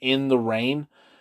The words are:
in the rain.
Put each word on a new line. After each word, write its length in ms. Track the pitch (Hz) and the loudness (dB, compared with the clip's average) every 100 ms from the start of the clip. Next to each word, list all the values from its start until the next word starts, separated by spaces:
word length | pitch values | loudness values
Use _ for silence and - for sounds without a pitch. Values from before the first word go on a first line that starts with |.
in 280 | 131 135 139 | -2 0 2
the 100 | 127 | 2
rain. 480 | 113 113 123 147 147 _ _ _ | 2 -2 -2 -2 -6 _ _ _